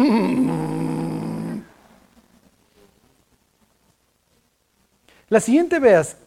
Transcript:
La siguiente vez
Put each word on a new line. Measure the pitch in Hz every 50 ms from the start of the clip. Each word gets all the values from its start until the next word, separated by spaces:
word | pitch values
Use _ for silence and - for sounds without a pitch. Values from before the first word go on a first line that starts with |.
| 262 294 214 226 190 185 - - - - - 160 156 156 156 160 160 160 160 160 165 165 160 160 160 160 160 165 - 165 - 214 - - _ _ _ _ _ _ _ _ _ _ _ _ _ _ _ _ _ _ _ _ _ _ _ _ _ _ _ _ _ _ _ _ _ _ _ _ _ _ _ _ _ _ _ _ _ _ _ _ _ _ _ _ _ _ _ _ _ _ _ _ _ _ _ _ _ _ _ _ _ _ _ -
La | 214 214
siguiente | - - 240 311 349 339 349 330
vez | 277 240 196 165 156 - - - _